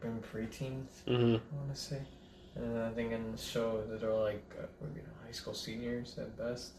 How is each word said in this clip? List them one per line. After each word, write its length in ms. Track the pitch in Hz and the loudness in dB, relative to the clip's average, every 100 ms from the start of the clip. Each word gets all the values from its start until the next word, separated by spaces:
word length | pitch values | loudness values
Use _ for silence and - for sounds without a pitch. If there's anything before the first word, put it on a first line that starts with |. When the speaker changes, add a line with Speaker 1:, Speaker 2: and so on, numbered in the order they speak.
Speaker 1:
in 160 | 117 113 | -4 -4
preteens, 640 | - 110 113 - 131 131 131 - - | -4 -4 -2 -2 -4 -4 -6 -4 4
Speaker 2:
Mm-hmm. 280 | 123 117 | 8 8
Speaker 1:
I 260 | 113 - 143 | 8 4 -4
wanna 160 | 139 135 | -4 -4
say. 240 | - 139 139 - - - - - | -4 -4 -6 -12 -18 -18 -10 -4
And 220 | 117 117 | 0 0
I 100 | 113 | 0
think 200 | 113 113 | 0 0
in 180 | 113 113 | 0 -2
the 40 | 110 | -4
show 460 | - 117 113 110 110 | -2 2 4 2 0
that 100 | 110 | 0
they're, 100 | 110 | 4
like, 280 | 110 107 104 - - | 6 4 2 -4 -10
uh, 60 | - - - | -10 -6 -6
you 80 | - | -6
know, 60 | - - 113 | -10 -12 -10
high 60 | |
school 200 | - - | -6 -4
seniors 640 | - - 113 120 120 120 - | -4 -4 -2 0 0 -2 -6
at 160 | - - | -6 -2
best. 340 | 117 123 - | -2 -2 -6